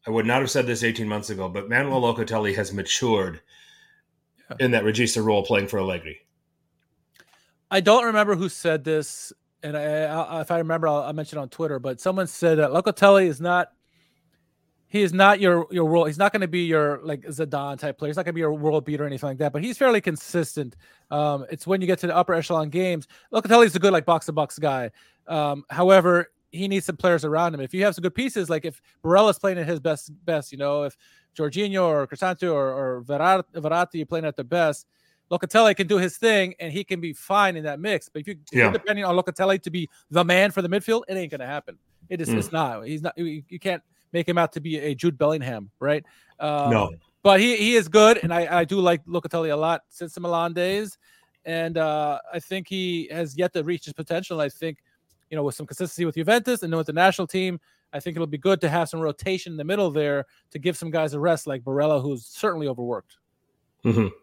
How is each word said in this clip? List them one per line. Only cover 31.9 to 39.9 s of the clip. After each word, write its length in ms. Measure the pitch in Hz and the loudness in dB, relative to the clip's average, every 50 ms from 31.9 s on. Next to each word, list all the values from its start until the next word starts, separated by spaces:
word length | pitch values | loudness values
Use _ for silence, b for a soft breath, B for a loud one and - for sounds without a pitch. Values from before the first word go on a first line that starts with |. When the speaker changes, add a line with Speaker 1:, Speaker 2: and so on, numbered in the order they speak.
| 156 147 139 | 2 0 0
Speaker 2:
Cristante 380 | - 147 131 196 185 180 - 185 | -4 -6 -4 -4 -4 -2 -2 -2
or, 100 | 175 160 143 135 135 | -2 0 0 0 -2
or 340 | 131 139 135 131 127 123 | -2 -4 -4 -4 -4 -6
Verrat-, 400 | 120 123 143 143 156 180 190 190 175 _ _ | -6 -6 -4 0 4 4 4 2 0 _ _
Verratti 540 | 170 151 156 160 170 180 - - 165 151 - | -6 -4 -2 0 0 0 -2 -4 -10 -8 -6
playing 160 | 170 160 160 | -6 -4 -4
at 120 | 151 139 | -6 -6
their 80 | - 135 | -8 -8
best, 420 | 120 170 175 165 156 143 - - _ _ _ _ _ _ _ _ _ | -4 0 2 2 2 0 -4 -12 _ _ _ _ _ _ _ _ _
Locatelli 420 | 170 175 - 165 - 220 226 214 190 | -4 -4 -4 2 4 6 6 6 4
can 140 | - 196 160 | 2 0 0
do 100 | 208 190 | 2 0
his 180 | 180 180 - | 0 -2 -4
thing 380 | - 226 226 220 202 190 180 180 _ | 0 2 2 4 4 2 0 -4 _
and 120 | 170 160 | -10 -8
he 120 | 143 190 196 | -8 -8 -6
can 160 | - 190 175 | -6 -8 -6
be 120 | 170 170 | -6 -10
fine 440 | 147 - - - 196 208 202 190 180 | -10 -12 -6 0 2 4 4 2 0
in 80 | 160 151 | -2 -6
that 160 | 151 143 143 | -8 -8 -6
mix. 280 | 170 214 202 151 - - | -4 -4 -4 -4 -4 -8
But 120 | _ 156 | _ -12
if 80 | 147 208 | -12 -12
you, 60 | 196 | -14
if 40 | 151 _ - | -14 _ -2
Speaker 1:
Yeah. 120 | - 123 117 | 4 4 4
Speaker 2:
you're 80 | 104 - | 4 4
depending 300 | - - 208 208 202 202 | 0 -2 -2 -4 -2 0
on 120 | 180 175 | 0 0
Locatelli 440 | 180 180 - 160 - 190 196 196 180 | 0 0 -2 -4 -2 0 0 0 0
to 80 | - 175 | -2 -6
be 200 | 160 180 165 - | -6 -6 -8 -8